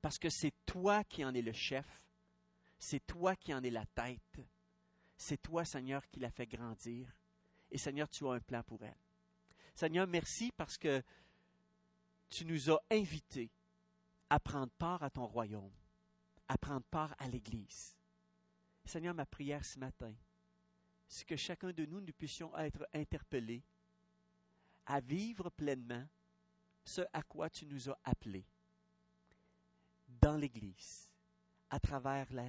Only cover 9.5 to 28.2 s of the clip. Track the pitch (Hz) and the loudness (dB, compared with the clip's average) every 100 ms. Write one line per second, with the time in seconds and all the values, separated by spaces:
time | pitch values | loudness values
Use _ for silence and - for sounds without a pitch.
9.5 | - - - 160 165 190 175 156 - 233 | -20 -20 0 2 4 4 2 0 -2 -2
10.5 | - 160 - 156 135 123 - - _ _ | -2 -6 0 4 4 2 -16 -20 _ _
11.5 | _ _ _ _ _ _ _ _ - 165 | _ _ _ _ _ _ _ _ -6 0
12.5 | 160 139 - - 214 190 156 - 135 113 | 2 6 6 8 4 4 -4 -6 -6 -6
13.5 | _ _ _ _ _ _ _ _ 147 - | _ _ _ _ _ _ _ _ 4 4
14.5 | 139 127 _ 170 180 147 - 117 110 110 | 0 -2 _ -2 0 -2 -2 -2 0 -2
15.5 | 104 98 - - _ _ _ _ - - | -4 -8 -16 -20 _ _ _ _ -20 -2
16.5 | 131 - 139 - 165 151 - 135 120 104 | 0 0 -4 -2 -2 -2 -4 -4 -4 -6
17.5 | 113 98 - - - _ _ _ _ _ | -8 -8 -12 -14 -16 _ _ _ _ _
18.5 | _ _ _ - 170 175 170 139 - 143 | _ _ _ -8 -4 -2 -2 -4 -4 -2
19.5 | 147 143 135 131 - 117 110 - _ _ | -2 -4 -6 -8 -6 -10 -10 -18 _ _
20.5 | _ _ _ _ _ _ - - 151 - | _ _ _ _ _ _ -14 -4 -2 -2
21.5 | 175 185 165 151 185 190 139 151 - 160 | -2 -4 -2 -2 -2 -8 -8 -8 -6 -6
22.5 | 151 156 143 - 151 147 156 - 135 113 | -2 -2 -2 -4 -4 -2 -4 -2 -2 -2
23.5 | 120 - _ _ _ _ _ _ _ _ | -6 -8 _ _ _ _ _ _ _ _
24.5 | _ _ _ - 139 123 165 220 220 175 | _ _ _ 0 0 2 -2 0 -4 -6
25.5 | - 147 131 120 120 143 _ _ _ _ | -2 0 0 -2 -6 -8 _ _ _ _
26.5 | _ _ _ - - 180 160 - - 160 | _ _ _ -8 -4 -2 -2 -4 -2 -2
27.5 | - 151 139 123 - - - | -2 -8 -6 -4 -4 2 2